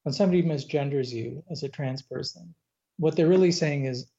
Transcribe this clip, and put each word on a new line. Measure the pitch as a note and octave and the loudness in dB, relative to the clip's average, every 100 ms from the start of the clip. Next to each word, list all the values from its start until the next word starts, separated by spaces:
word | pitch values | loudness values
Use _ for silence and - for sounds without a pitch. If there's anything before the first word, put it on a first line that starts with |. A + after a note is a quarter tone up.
when | - | -8
somebody | C3 G3 F3+ | 0 2 4
misgenders | E3 D3 C#3 D3+ C#3+ C#3 B2 | 2 0 -2 -2 -2 -2 -4
you | A#2 A#2 - E3 | -6 -8 -10 -12
as | D#3+ | -10
a | C#3 | -10
trans | - C3+ C3 | -6 -6 -6
person, | - C3 C#3+ - - - _ _ _ - | -10 -10 -10 -12 -20 -20 _ _ _ -2
what | D#3+ D#3 | 0 2
they're | D#3+ | 4
really | F#3 F#3 | 6 4
saying | E3+ D#3 C#3+ C3+ | 4 0 0 -2
is, | B2 - | -4 -10